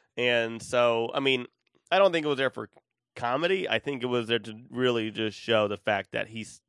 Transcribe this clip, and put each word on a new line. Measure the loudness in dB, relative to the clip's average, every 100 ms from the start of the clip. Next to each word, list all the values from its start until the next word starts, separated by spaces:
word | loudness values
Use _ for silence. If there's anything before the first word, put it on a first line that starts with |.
| _ -2
And | 2 2 0 -6
so, | -2 2 4 2 0
I | 0
mean, | 2 0 -2 _ _ _ _
I | 4
don't | 4
think | 4 0
it |
was | 0
there | -2
for | -4 -12 _ _ _ _
comedy. | -8 -4 0 0 0 0
I | -2
think | -2 -4
it | -2
was | -2 0
there | -2
to | -4 -14 -12
really | -2 0 0 -2
just | -4 -4 -4
show | 0 2 2
the | 0
fact | -2 -2 -2
that | -8 -8
he's | -10 -14 -18